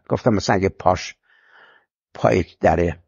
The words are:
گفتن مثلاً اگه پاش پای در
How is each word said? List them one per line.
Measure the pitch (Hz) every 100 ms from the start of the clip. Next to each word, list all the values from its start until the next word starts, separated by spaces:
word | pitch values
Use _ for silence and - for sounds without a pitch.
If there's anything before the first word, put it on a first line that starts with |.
| -
گفتن | - 127
مثلاً | 104 - 101
اگه | 92
پاش | - 90 90 - - _ _ _ - - _ _ _ _
پای | - 117 110 - -
در | 90 82 85 80